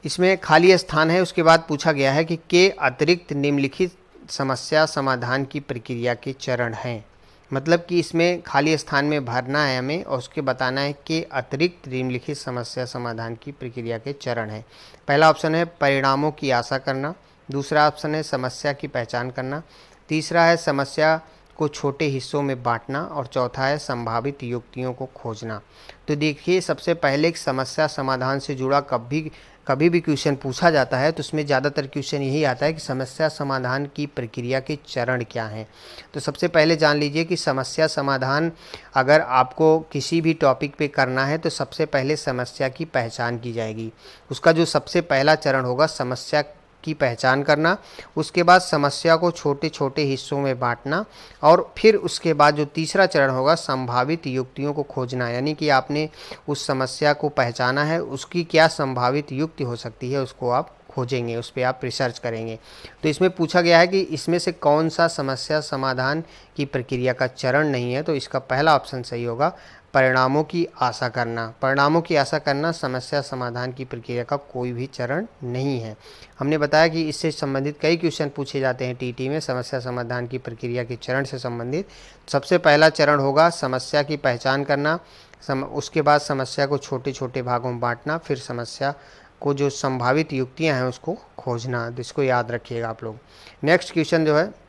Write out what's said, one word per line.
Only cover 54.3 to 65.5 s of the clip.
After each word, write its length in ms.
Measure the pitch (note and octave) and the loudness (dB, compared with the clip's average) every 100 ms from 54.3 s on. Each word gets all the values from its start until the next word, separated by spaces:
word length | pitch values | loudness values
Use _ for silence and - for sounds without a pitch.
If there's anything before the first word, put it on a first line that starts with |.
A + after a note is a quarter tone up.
| B2+ B2+ - C#3+ | -4 -6 -6 -6
को 80 | D3 | -4
खोजना, 460 | C#3 - B2 B2+ A#2+ | -6 -6 -6 -4 -4
यानी 260 | A#2+ C#3 | -2 -4
कि 140 | D3+ D3+ | -2 2
आपने 400 | C3+ B2+ C#3+ D#3 - - - - | 2 2 -4 -4 -8 -18 -16 -8
उस 180 | C#3+ - | -6 -2
समस्या 460 | C3+ C3 - D3 | -2 -2 0 0
को 160 | D3 D3+ | 2 -2
पहचाना 560 | C#3+ B2 A#2+ B2+ C3+ | 0 -2 0 0 0
है, 180 | D3 E3 | 0 -2
उसकी 420 | - C3+ - E3+ | -4 -10 -6 -4
क्या 240 | E3 D#3+ D#3+ | 0 4 4
संभावित 640 | - C#3 B2+ B2 C#3 C#3+ | 4 -2 0 0 0 -4
युक्ति 320 | C3+ D#3+ - | -4 -4 -4
हो 120 | C3 A#2+ | -6 -6
सकती 360 | A#2 A2 B2 | -10 -10 -6
है, 80 | C#3 | -4
उसको 300 | B2+ - B2 | -4 -4 0
आप 260 | B2 F3 - _ | 0 -2 -14 _
खोजेंगे, 460 | - B2 C3 A#2 A#2 | -6 -2 -2 -2 -6
उस 140 | A#2 | -6
पे 120 | - | -2
आप 180 | B2+ B2+ | -2 -2
रिसर्च 340 | B2+ - B2+ A#2+ | -6 -2 -4 -2
करेंगे। 400 | B2 A2+ A2+ A2 - - - - | -6 -6 -8 -10 -14 -20 -20 -4
तो 60 | D#3 | -4
इसमें 220 | D3 F#3 | 2 0
पूछा 300 | F3+ D#3+ F3+ | 2 0 2
गया 180 | E3+ E3+ | 6 6
है 80 | F3+ | 6
कि 140 | F#3+ | 4
इसमें 380 | F#3+ D#3 - E3+ | 0 -4 -2 0
से 140 | E3+ | -2
कौन 360 | F3 D#3+ D3 D#3+ | 0 4 4 2
सा 200 | D#3 E3+ | 2 0
समस्या 520 | - C3+ C3 - | 0 -4 -6 -2